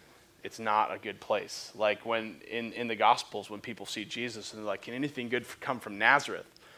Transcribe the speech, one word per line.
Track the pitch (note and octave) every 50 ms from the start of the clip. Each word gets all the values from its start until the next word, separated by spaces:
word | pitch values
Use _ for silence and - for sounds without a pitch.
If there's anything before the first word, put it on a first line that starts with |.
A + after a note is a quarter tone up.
| - - - - - _ _ _ -
it's | G2+ - -
not | A2+ A2 G#2 G#2+ G#2+ - F#2+
a | G#2
good | - G#2+ G2 -
place. | - - A2 G2+ F#2 - - - - - -
Like, | - G#2+ G#2 G#2 G#2 -
when | A2+ A2+ A2+ A2 A2 - - - -
in, | - A#2 A#2 A2+ G#2+
in | A2+ A#2+
the | A#2 A2+
Gospels, | G#2 G#2+ G#2+ A#2 - - - - G#2+ G2 -
when | G#2+ G2+
people | - - F2+ - G2+
see | - - A#2 G#2
Jesus | F2 - A2+ A#2+ B2 A2 A2 F#2+ -
and | - A2
they're | G#2+ G#2
like, | G2 G2
"Can | - - A#2+
anything | B2+ C#3+ C#3+ C#3+ C3 A#2+ A#2
good | B2 B2
f-, | A2+ - - -
come | - C#3 C3 A#2
from | - A2 G2+ G2+
Nazareth?" | G#2+ A#2+ C3+ C#3+ - - G2 E2+ - - - - - - -